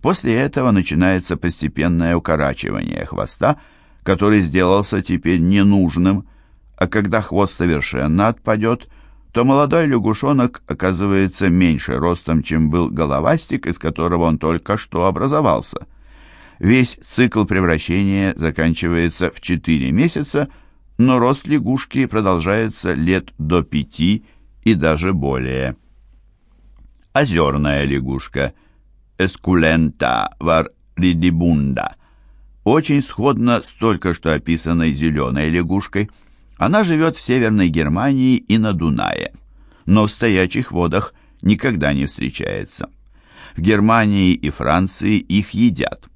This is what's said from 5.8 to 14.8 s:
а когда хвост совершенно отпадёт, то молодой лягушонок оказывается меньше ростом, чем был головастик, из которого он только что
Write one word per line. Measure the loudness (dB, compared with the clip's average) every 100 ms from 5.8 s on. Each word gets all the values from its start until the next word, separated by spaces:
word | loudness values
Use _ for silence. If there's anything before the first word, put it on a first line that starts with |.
| 2 2 0 0 -6 -20 _ -20 -20 -4
а | -2
когда | 0 0 -2
хвост | -2 0 0
совершенно | 0 0 0 -2 -4 0 2 0
отпадёт, | -2 -4 0 0 -2 -6 -20 -20 -20 -6
то | 0
молодой | 2 2 2 2 2
лягушонок | 0 0 -2 0 0 -2 -6 -10
оказывается | -4 -2 -2 0 2 0 0 0
меньше | 4 2 0 -4 -2
ростом, | -2 -2 -2 -2
чем | 0 0 0
был | 0 -2
головастик, | -2 -2 0 0 -2 -2 -6 -6
из | -6
которого | -6 -4 -2 0
он | 0 0
только | -2 -4 -4
что | -6